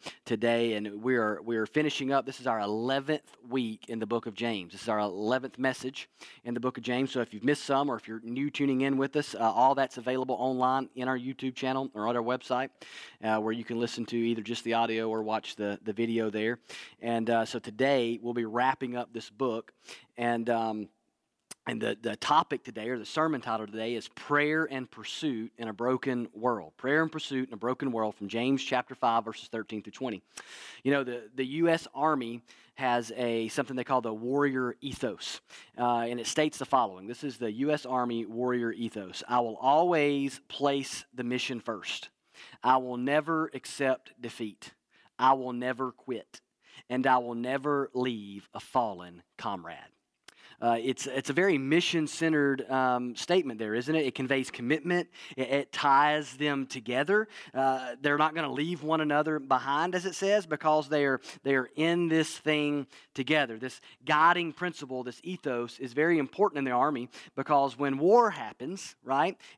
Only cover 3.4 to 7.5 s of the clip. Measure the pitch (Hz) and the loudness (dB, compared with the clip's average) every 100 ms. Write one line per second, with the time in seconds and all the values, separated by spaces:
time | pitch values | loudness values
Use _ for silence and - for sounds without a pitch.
3.4 | 120 131 113 110 - 113 104 117 117 98 | -6 -2 -2 -6 -8 -6 -2 -2 -4 -4
4.4 | 117 104 87 95 117 107 104 95 107 127 | -2 -2 -6 -8 -2 0 0 -2 0 0
5.4 | 127 - 131 127 131 135 - - - - | -2 -2 -2 -2 -6 -10 -16 -18 -20 -14
6.4 | 120 120 127 131 123 123 135 131 113 104 | -6 -2 -2 -4 -2 0 0 -2 -4 -2
7.4 | 123 | 0